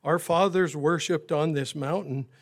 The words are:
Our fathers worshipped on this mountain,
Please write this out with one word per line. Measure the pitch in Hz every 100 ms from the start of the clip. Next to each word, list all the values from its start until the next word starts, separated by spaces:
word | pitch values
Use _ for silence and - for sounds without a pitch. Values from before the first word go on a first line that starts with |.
Our | 143 165
fathers | - 170 196 185 170 147
worshipped | 147 170 - 160 -
on | 151 160
this | 147 131
mountain, | 147 139 185 156 135 127 _